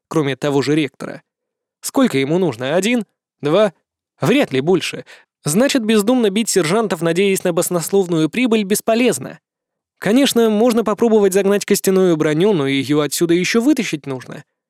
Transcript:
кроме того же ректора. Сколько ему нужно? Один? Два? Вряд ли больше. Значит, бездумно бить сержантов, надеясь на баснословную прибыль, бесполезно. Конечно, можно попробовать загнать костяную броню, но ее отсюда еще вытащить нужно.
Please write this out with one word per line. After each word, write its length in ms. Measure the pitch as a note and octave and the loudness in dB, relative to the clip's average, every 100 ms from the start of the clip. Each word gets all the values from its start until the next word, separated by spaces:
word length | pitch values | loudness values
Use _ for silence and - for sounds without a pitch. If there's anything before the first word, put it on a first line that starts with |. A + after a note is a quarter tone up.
| _ | _
кроме 280 | D#3+ C#3+ E3 | -2 -2 -2
того 260 | D3 C#3+ | -2 0
же 140 | B2+ D3+ | 0 0
ректора. 480 | D#3 - - D#3+ - _ _ _ _ _ | -2 -6 -14 -14 -20 _ _ _ _ _
Сколько 360 | - - B3+ C3+ | -6 0 0 0
ему 200 | C3+ E3+ | -2 0
нужно? 380 | F#3 A2+ B2+ E3 | -2 -4 -4 -2
Один? 300 | F#3+ B3 G3+ _ _ _ | 0 -2 -4 _ _ _
Два? 320 | C#3+ E3+ G#3+ - _ _ _ _ | -2 2 0 -2 _ _ _ _
Вряд 320 | C#3 B3+ C4 | 0 0 0
ли 80 | C3 | -2
больше. 440 | D3 F3+ - - - - _ _ | 0 0 -2 -10 -16 -20 _ _
Значит, 400 | - E3+ C4+ C4+ | -4 0 2 0
бездумно 460 | G#3+ A3 G3+ B3+ A3 | 2 2 2 2 2
бить 200 | F#3+ A#3 | 0 -2
сержантов, 520 | F#3+ D#3 G#3 A3 F3 | -2 0 0 -2 -2
надеясь 420 | E3 E3+ G3+ F#3+ | -2 0 0 0
на 80 | F#3 | -2
баснословную 800 | E3+ E3 F3+ D#3 G3 F3+ E3+ D#3 | -2 -2 -4 0 0 0 0 0
прибыль, 340 | A3 B3+ A3+ | 0 0 0
бесполезно. 760 | G3 G#3 - A3+ B3 F#3 B2 - _ _ _ _ _ _ | 0 -2 0 0 0 -2 -8 -16 _ _ _ _ _ _
Конечно, 520 | E3+ A#3 C#4 A#3 A3+ | 0 2 2 2 2
можно 360 | G#3 A#3+ A3+ A3 | 2 2 2 -2
попробовать 480 | G#3 A#3 A3 G3+ | 0 2 4 4
загнать 320 | F#3 G3 G3+ - | 2 2 0 0
костяную 500 | G3+ - F#3+ F#3 D#3+ | 0 2 2 2 2
броню, 380 | D#3 D3+ G3 | 0 2 2
но 140 | F#3+ C#3 | 2 0
ее 340 | C#3 B2 D3 | -2 0 0
отсюда 320 | D3 - F3 | 0 -2 0
еще 280 | E3+ F3+ A#3 | 0 0 0
вытащить 440 | A#3+ C#4 G3+ D#3 C#3+ | 2 0 -2 -8 -8
нужно. 400 | C3 - E3 - _ | -10 -12 -18 -20 _